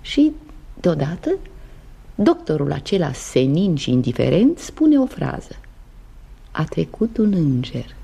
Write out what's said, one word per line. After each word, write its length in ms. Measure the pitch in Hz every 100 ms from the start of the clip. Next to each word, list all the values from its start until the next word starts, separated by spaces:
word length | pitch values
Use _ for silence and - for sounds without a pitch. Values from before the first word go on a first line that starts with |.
Și, 320 | - - 302 302 - - -
deodată, 560 | - 180 156 151 180 311 381 - - - - - - -
doctorul 580 | - 214 339 - 156 143
acela 400 | 147 - 196 160
senin 640 | 131 - - 131 151 196 147
și 140 | -
indiferent 680 | 127 123 120 123 151 254 349
spune 400 | - - 311 285
o 80 | 254
frază. 500 | - - - - - - - - - - - - - -
„A 140 | -
trecut 520 | 156 - 151 - 226 226
un 160 | 214
înger.” 640 | 190 151 127 127 123 113 -